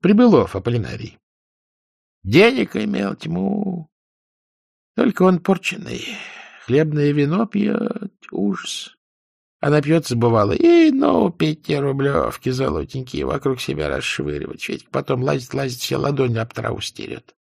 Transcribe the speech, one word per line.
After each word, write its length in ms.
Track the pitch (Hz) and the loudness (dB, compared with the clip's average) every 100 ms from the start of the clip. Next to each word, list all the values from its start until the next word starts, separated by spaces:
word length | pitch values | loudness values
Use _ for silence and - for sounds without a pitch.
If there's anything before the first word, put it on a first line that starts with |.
Прибылов 540 | 175 208 247 165 95 98 | 4 6 8 6 4 -2
Аполлинарий. 600 | 107 120 98 - 110 _ _ _ _ _ _ _ _ _ _ _ | -2 -4 -4 -10 -14 _ _ _ _ _ _ _ _ _ _ _
Денег 520 | 92 123 220 262 - - | 2 6 6 4 -2 -2
имел 400 | 104 196 202 - | -2 -2 -4 -6
тьму. 720 | - 175 196 196 190 175 156 _ _ _ _ _ _ _ _ _ _ - | -6 -4 -2 -2 -4 -6 -12 _ _ _ _ _ _ _ _ _ _ -2
Только 280 | 247 - | 0 4
он 160 | 185 180 | 2 2
порченый. 760 | - 185 - - - - - - - - - - - | 0 -2 -2 -8 -10 -10 -10 -12 -16 -18 -20 -20 0
Хлебное 460 | 131 156 151 147 | 0 2 2 2
вино 340 | 147 143 175 226 | 2 2 0 0
пьёт, 680 | 202 208 - - - 196 _ - | -2 0 0 -2 -6 -10 _ -12
ужас. 640 | - 101 92 - - - _ _ _ _ _ _ _ | -4 -2 -2 -8 -12 -12 _ _ _ _ _ _ _
А 100 | 135 | 2
напьётся, 460 | 147 143 165 - 117 | 2 4 0 2 0
бывало, 360 | 117 113 101 | 4 4 2
и, 400 | - 339 339 320 | 4 6 6 6
ну, 400 | 269 277 - 202 | 4 2 4 2
пятирублёвки 1160 | 170 156 156 - 147 139 139 139 143 - - - | 0 -2 -2 -4 -2 0 0 0 0 -2 -4 -6
золотенькие 760 | 127 131 82 69 131 127 - 67 | -2 -2 -2 -6 -8 -8 -6 -4
вокруг 340 | - 139 127 | -2 -2 -4
себя 300 | - 73 76 | -4 -4 -4
расшвыривать. 720 | 67 - - 71 73 - - | -4 -6 -6 -4 -6 -8 -12
Федька 280 | - - - | -10 -10 -6
потом 320 | 135 143 131 | -6 -4 -4
лазит, 300 | 131 143 123 | -2 -2 -4
лазит, 260 | 139 135 123 | -6 -6 -6
все 180 | - 135 | -6 -4
ладони 400 | 143 143 127 113 | -2 0 0 0
об 160 | 113 | -4
траву 280 | - 117 104 | -6 -8 -6
стерёт. 540 | - - - - _ _ | -10 -12 -14 -14 _ _